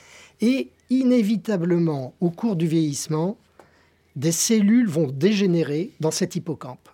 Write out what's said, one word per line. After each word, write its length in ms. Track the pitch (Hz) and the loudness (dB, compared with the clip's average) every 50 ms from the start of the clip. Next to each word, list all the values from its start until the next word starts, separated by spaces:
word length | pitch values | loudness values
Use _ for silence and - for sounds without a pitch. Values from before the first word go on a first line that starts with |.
| - - - - - - _ _ | -20 -20 -20 -20 -20 -20 _ _
Et 300 | 214 240 269 254 - - _ _ _ - | 0 0 0 0 -2 -6 _ _ _ -2
inévitablement, 1200 | 247 262 262 247 247 240 202 202 226 175 - 220 208 175 170 175 175 170 170 160 147 135 127 131 - _ | 0 2 4 4 4 4 4 2 0 -2 -2 -2 -2 -2 0 0 2 2 2 0 0 -4 -6 -10 -6 _
au 80 | 180 170 | -2 -2
cours 260 | 170 - 226 233 196 | -2 -2 -2 -2 0
du 120 | 160 170 | 0 0
vieillissement, 720 | 160 160 165 156 147 139 - - - 156 156 170 190 233 - _ _ _ - _ _ _ _ _ _ _ _ _ _ _ | 0 0 0 0 -2 -4 -6 -6 -4 -2 -2 -2 -2 -4 -8 _ _ _ -20 _ _ _ _ _ _ _ _ _ _ _
des 160 | 131 131 165 | -4 -2 -2
cellules 560 | 165 - - - 226 220 202 202 233 254 247 | -2 0 0 2 2 4 4 4 4 4 2
vont 200 | 190 135 165 156 | 2 0 -2 -2
dégénérer 840 | 127 139 135 165 208 214 190 202 180 170 165 151 139 143 156 196 - - - | -2 0 0 2 2 2 2 2 2 2 0 0 -2 -4 -4 -6 -8 -6 -4
dans 100 | 147 160 | -4 -4
cet 260 | - - 180 175 - | -2 -2 -4 -4 -4
hippocampe. 540 | 170 - 165 131 - - 127 135 - _ - | -8 -8 -8 -10 -10 -12 -16 -18 -18 _ -20